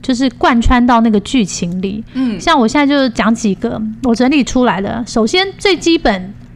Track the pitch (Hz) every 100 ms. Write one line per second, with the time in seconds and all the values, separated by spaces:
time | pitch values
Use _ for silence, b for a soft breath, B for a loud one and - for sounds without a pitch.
0 | - 247 269 - 349 240 226 254 247 240
1 | 226 208 196 262 185 - 175 180 196 214
2 | 226 254 254 202 - 311 226 294 285 285
3 | 262 233 208 226 214 185 233 233 220 220
4 | 262 233 247 302 240 262 247 175 202 220
5 | 233 - 220 359 392 370 403 349 339 330
6 | 269 190 185 - -